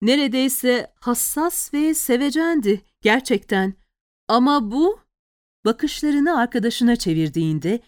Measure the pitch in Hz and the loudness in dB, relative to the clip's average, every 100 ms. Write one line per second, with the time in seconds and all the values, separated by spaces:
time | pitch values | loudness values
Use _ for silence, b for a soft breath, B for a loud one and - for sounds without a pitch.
0 | 214 285 277 254 262 269 247 247 - _ | 0 2 2 0 -2 0 0 0 -4 _
1 | 247 240 - 294 339 - - 285 311 311 | -4 -4 -4 -2 -4 -4 -6 -2 0 0
2 | - 247 285 294 330 320 208 202 - _ | 0 0 0 0 0 0 0 -2 -4 _
3 | 214 240 - 208 - 196 190 190 _ _ | 0 0 0 -4 -2 -2 -2 -6 _ _
4 | _ _ - - 262 285 214 247 339 427 | _ _ 0 2 4 2 0 0 0 0
5 | _ _ _ _ _ _ 214 226 302 - | _ _ _ _ _ _ -2 -2 -4 -2
6 | 302 285 294 311 240 247 233 - 240 233 | -2 2 2 0 0 -2 -2 0 2 2
7 | 180 160 160 160 160 156 160 233 | 0 -2 -2 -2 -2 -2 -2 -4